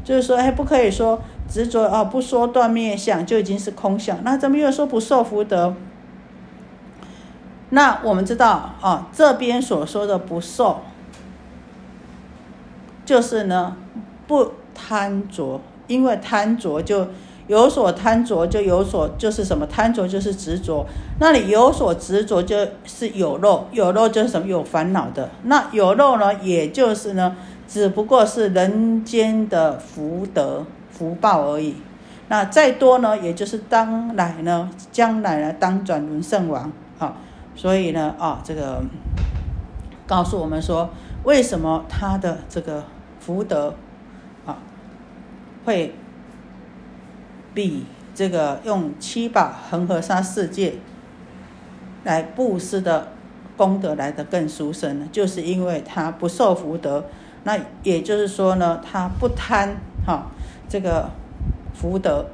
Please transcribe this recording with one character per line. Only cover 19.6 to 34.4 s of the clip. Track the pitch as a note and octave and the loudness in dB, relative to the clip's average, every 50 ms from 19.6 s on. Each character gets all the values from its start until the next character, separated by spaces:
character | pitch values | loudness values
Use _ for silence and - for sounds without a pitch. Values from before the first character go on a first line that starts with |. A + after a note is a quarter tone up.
| D3+ D3+ | -2 -4
贪 | - - G#3+ A#3 A#3 | 0 0 2 2 2
着 | A3+ F#3 F#3 | 0 -2 -2
就 | F#3+ G3 | -2 -2
是 | G3 G3+ G3 | -2 -2 -4
执 | F#3+ - D#3+ E3 F#3 | -6 -6 -6 -6 -4
着。 | F#3+ - D#3+ D3 - - - - - - - - | -4 -4 -4 -4 -4 -4 -8 -10 -10 -8 -2 4
那 | D4+ D#4+ | 6 6
你 | D#4 B3+ G#3 F#3+ | 6 6 4 4
有 | G#3 A3 A#3+ C4+ | 6 6 6 6
所 | - - C#4+ G3 E3+ | 6 4 0 0 0
执 | E3+ - - F#3 G#3 G#3+ | -2 -2 -2 0 0 0
着， | G#3 A3 F3 | 2 0 0
就 | F3+ F#3 G#3+ G#3 G3+ F#3+ G3+ - - | 0 2 0 0 0 -2 -4 -12 -18
是 | - - - A#3+ A3 | -18 -10 -6 -6 -6
有 | - G3 F3+ D3+ C#3 D3 | -2 -2 -2 -2 0 2
漏， | F#3 G#3 F#3 - - - | 4 4 4 4 2 -4
有 | - A#3 G3 F3+ | -2 0 2 2
漏 | F#3 G#3+ A3+ A3 | 4 4 4 4
就 | A3 A3 G#3+ | 4 2 0
是 | G#3+ | 2
什 | - - | 0 -2
么？ | G3+ G3 | -2 -2
有 | F#3 E3+ D3 | -2 -4 -4
烦 | - - E3 D#3+ F3+ | -2 -2 -2 0 0
恼 | F#3+ F#3 D3 - | 0 0 -2 -2
的。 | - - C3 - - - F#3+ | -6 -8 -8 -8 -10 -10 0
那 | A#3 C#4 C#4+ - - | 2 2 2 2 2
有 | - G#3+ G3 F#3 G3+ | 2 4 4 4 6
漏 | A3+ C#4+ C#4 B3+ A3 | 6 6 6 6 6
呢， | G#3 G3 G#3 G3 | 4 2 2 0
也 | F#3+ F#3+ F3+ E3 D#3 D3+ | -2 0 2 2 0 0
就 | - C4+ C4 A#3 G#3+ | 2 2 4 4 4
是 | G#3 - G#3+ G3 | 0 -4 -4 0
呢， | F#3 F3+ F3+ F#3 - - - - - - - | 0 0 0 0 -4 -14 -18 -18 -20 -20 -10
只 | - G#3 G#3 G3 | -2 0 2 2
不 | F#3+ G#3 G#3+ | 2 0 2
过 | G#3+ C4+ B3+ G#3+ | 4 6 6 6
是 | G#3+ - A#3+ A3 G3+ | 4 4 0 0 2
人 | F#3 F#3 F3+ F#3+ G#3 A3 A3+ A3+ A3+ A3+ A3 | 4 2 2 2 2 2 2 2 2 0 -2
间 | A3+ A#3 A#3 A3 A3 A3 A3 A3 G#3 | 0 0 2 2 2 2 0 0 2
的 | F#3+ E3+ D#3+ D#3 C3+ B2+ | 2 2 2 2 2 -2
福 | - - - - D3+ D3+ E3+ F3+ G3 G3 - | -10 -14 -10 -8 -6 -6 -6 -6 -8 -4 -2
德、 | D#3+ C#3+ C3+ C#3 C#3+ - - - - - - | 0 0 0 -2 -6 -8 -10 -14 -20 -20 -20
福 | - - E3+ E3 F3 E3+ | -12 -8 -6 -6 -4 0
报 | - G#3+ F#3+ D#3+ C#3+ C#3+ | 2 4 4 4 2 0
而 | D3 D3+ | -2 -2
已。 | D#3 D3+ C#3+ - - - - - - - - - - - | -2 -4 -6 -8 -14 -20 -20 -20 -20 -20 -20 -20 -8 -2
那 | A3 G#3+ G3 | 0 0 0
再 | G3 - D4+ D#4 C4+ | 4 6 6 6 6
多 | B3 B3+ C4+ B3+ B3+ B3 | 4 6 8 8 8 8
呢， | A#3+ G#3+ G#3+ G#3 | 6 2 0 0
也 | F3+ E3+ E3+ | -2 -4 -4
就 | F3 G#3 | -4 -6
是 | G#3 - G#3+ | -6 -6 -8
当 | G#3 - A#3+ A3+ A3+ A3 A3+ A3+ A#3 A#3 A3+ | -4 2 2 2 2 2 -2 -4 -4 -4 -2
来 | G3 F3 E3+ E3 D#3+ | 0 0 0 -2 -4